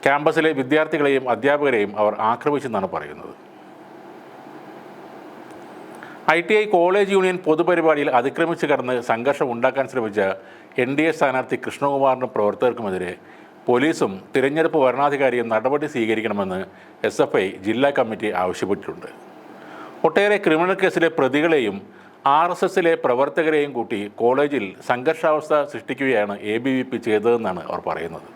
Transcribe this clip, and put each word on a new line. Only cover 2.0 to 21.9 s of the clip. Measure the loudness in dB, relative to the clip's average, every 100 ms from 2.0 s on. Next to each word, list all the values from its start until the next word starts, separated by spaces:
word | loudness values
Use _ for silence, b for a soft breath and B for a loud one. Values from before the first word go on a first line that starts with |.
അവർ | 0 2 -2
ആക്രമിച്ചെന്നാണ് | 0 0 -2 -2 -4 -4 -6
പറയുന്നത്. | -10 -14 -16 -18 -20 -20 -20 -20 -20 -20 -20 -20 -20 -20 -20 -18 -18 -20 -20 -20 -20 -18 -20 -20 -20 -18 -18 -18 -18 B B B 0
ഐ | 0 2
ടി | 2
ഐ | 4
കോളേജ് | 2 4 2 2 2
യൂണിയൻ | 2 -2 0
പൊതുപരിപാടിയിൽ | 2 2 4 4 2 2 2
അതിക്രമിച്ച് | 0 -2 -2 0 0
കടന്ന് | 0 0 -4
സംഘർഷം | -2 -2 0 0 -2
ഉണ്ടാക്കാൻ | 0 0 0 -4
ശ്രമിച്ച | -2 -2 0 0 -2 B B B -2
എൻ | 0 2
ഡി | 0
എ |
സ്ഥാനാർത്ഥി | 2 0 0 -2 -6 -6
കൃഷ്ണകുമാറിനും | -4 -2 2 2 2 -2 0
പ്രവർത്തകർക്കുമെതിരെ | 0 2 0 0 -6 -4 -6 -10 B B B B 0
പോലീസും | 2 2 0 -2 -4 -4 0
തിരഞ്ഞെടുപ്പ് | 0 2 0 4 2
വരണാധികാരിയും | 2 0 2 2 2 0
നടപടി | 0 0 -2 -2
സ്വീകരിക്കണമെന്ന് | -2 0 0 -2 -2 -4 -4 -8 B B B
എസ് | -4 0
എഫ് | 0 2
ഐ | 0 -4 -4
ജില്ലാ | 2 2 2
കമ്മിറ്റി | -2 -2 -4 -2
ആവശ്യപ്പെട്ടിട്ടുണ്ട്. | -2 -2 -4 -4 -6 -12 -16 -18 -20 -20 -20 B B B B B 2
ഒട്ടേറെ | 4 4 2
ക്രിമിനൽ | 2 2 2 2
കേസിലെ | 0 2 0
പ്രതികളെയും | 2 2 2 2 2 0 -4 -12